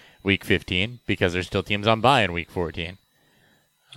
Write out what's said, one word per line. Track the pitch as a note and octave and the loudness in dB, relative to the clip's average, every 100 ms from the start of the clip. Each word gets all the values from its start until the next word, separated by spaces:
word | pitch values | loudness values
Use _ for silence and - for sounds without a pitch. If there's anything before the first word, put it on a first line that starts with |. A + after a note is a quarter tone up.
| - _ | -20 _
week | G2 F#2+ - | 0 0 2
fifteen | F2+ - F2+ G#2+ B2 - | 0 0 -2 -2 -6 -6
because | G2+ F#2+ | 0 0
there's | F2 F2+ | 0 -2
still | G2+ | -4
teams | - G2+ G#2 | -2 -2 0
on | A2 | 2
bye | A#2+ C#3 | 4 4
in | F#2+ | 2
week | E2+ - | -2 -6
fourteen. | - D#2+ E2+ E2+ F#2+ _ _ _ _ _ _ _ _ _ | -6 -6 -6 -10 -12 _ _ _ _ _ _ _ _ _